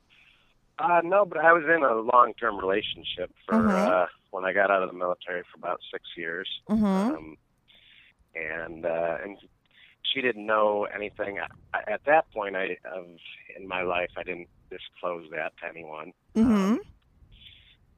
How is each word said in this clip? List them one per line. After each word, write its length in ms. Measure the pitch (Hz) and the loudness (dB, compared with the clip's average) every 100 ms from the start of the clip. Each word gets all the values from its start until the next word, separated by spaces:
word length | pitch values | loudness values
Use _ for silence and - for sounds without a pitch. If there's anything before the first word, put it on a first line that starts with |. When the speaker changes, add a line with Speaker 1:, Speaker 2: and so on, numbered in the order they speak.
| _ _ _ _ _ _ _ - | _ _ _ _ _ _ _ -4
Speaker 1:
Uh, 220 | 160 175 | 2 4
no, 220 | 170 196 190 | 4 4 4
but 140 | 160 | 4
I 140 | 160 | 6
was 100 | 170 | 6
in 200 | 151 165 | 6 4
a 120 | 135 113 | 4 2
long-term 600 | 113 123 120 - 117 101 | 4 6 6 2 -2 0
relationship 720 | 95 104 - 85 82 - 90 - - | 0 0 -2 -10 -10 -8 -8 -10 0
for, 80 | 226 | 2
Speaker 2:
Mm-hmm. 360 | 107 92 90 | 4 4 4
Speaker 1:
uh, 140 | 90 85 - _ | 4 2 -2 _
when 140 | 95 92 | -4 0
I 80 | |
got 160 | 92 98 | 2 4
out 140 | 98 | 4
of 80 | 90 | 0
the 60 | 90 | -2
military 440 | 90 90 - 90 87 | -4 -4 -6 -8 -8
for 60 | 80 | -10
about 220 | 85 87 - | -6 -6 -8
six 120 | 92 - - | -12 -12 -10
years. 320 | 82 87 95 - - | -8 -8 -8 -12 -4
Speaker 2:
Mm-hmm. 160 | 220 208 | 0 2
Speaker 1:
Um, 520 | 190 220 311 - - _ _ _ _ _ - - _ _ 80 | 2 -2 -4 -10 -18 _ _ _ _ _ -20 -20 _ _ -10
and, 500 | 78 80 82 82 85 | -8 -8 -10 -6 -4
uh, 320 | 82 85 80 | -2 -2 -4
and 140 | 101 98 - _ _ _ - _ | -8 -12 -20 _ _ _ -20 _
she 180 | - 139 | -4 0
didn't 240 | 127 107 104 | 0 -2 0
know 400 | 107 107 104 101 | 2 4 2 -2
anything. 460 | 101 104 - 101 98 80 - - | -6 -8 -6 -6 -6 -10 -12 -8
I, 180 | 95 - | -6 -4
at 100 | 104 143 | -4 4
that 260 | 156 - | 4 2
point 240 | 113 101 95 | -6 -4 -4
I, 220 | 95 90 - | -4 -6 -10
of, 120 | 92 87 82 - - - - | -14 -14 -20 -20 -20 -20 -16
in 100 | 95 | -8
my 140 | 92 | -4
life, 300 | 90 90 87 90 | -2 -2 -2 -6
I 60 | |
didn't 260 | 87 87 85 _ _ | -10 -10 -12 _ _
disclose 560 | 90 - - 92 85 80 | -16 -16 -8 -6 -6 -8
that 220 | 80 82 - | -8 -8 -8
to 60 | 85 | -14
anyone. 440 | 82 80 78 80 - _ 220 | -14 -14 -14 -14 -18 _ 2
Speaker 2:
Mm-hmm. 160 | 240 | 4
Speaker 1:
Um, 260 | 208 190 277 427 - _ _ - - - - - _ _ | 4 2 -2 -4 -20 _ _ -20 -20 -20 -20 -20 _ _